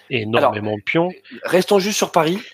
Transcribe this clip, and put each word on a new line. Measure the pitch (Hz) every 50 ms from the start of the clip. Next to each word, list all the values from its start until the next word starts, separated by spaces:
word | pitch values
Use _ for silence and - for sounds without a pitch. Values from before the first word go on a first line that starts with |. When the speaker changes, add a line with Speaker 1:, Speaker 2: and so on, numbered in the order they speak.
| - -
Speaker 1:
énormément | 131 123 107 107 110 113 147 131 110 107 104 107
Speaker 2:
Alors, | 107 107
Speaker 1:
de | -
pions. | - - 165 170 180 180 - - - - - -
Speaker 2:
restons | - - 185 185 - 208 202
juste | 180 208 208 -
sur | 208 -
Paris, | - 180 160 156 180 208 - -